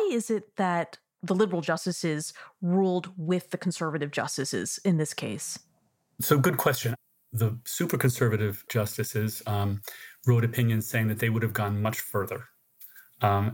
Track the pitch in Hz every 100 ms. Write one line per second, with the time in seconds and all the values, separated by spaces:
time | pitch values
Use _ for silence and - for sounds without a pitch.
0 | 415 240 - 214 208 - 190 175 165 -
1 | _ _ 175 185 214 175 160 165 - 170
2 | 165 151 - - - _ 175 185 190 180
3 | 180 185 160 180 - 180 185 - 160 151
4 | 143 - 135 - 135 107 98 - 196 165
5 | 151 - - - - - - _ _ _
6 | _ - - 147 170 143 156 131 113 120
7 | _ _ _ 110 110 120 - - 170 127
8 | 131 - 120 107 104 98 - 117 104 -
9 | 104 110 107 - - 104 101 101 - -
10 | - - - 120 113 117 117 110 107 117
11 | 110 104 117 113 110 101 104 104 107 117
12 | - 104 92 98 - _ _ _ - -
13 | - _ 104 101 104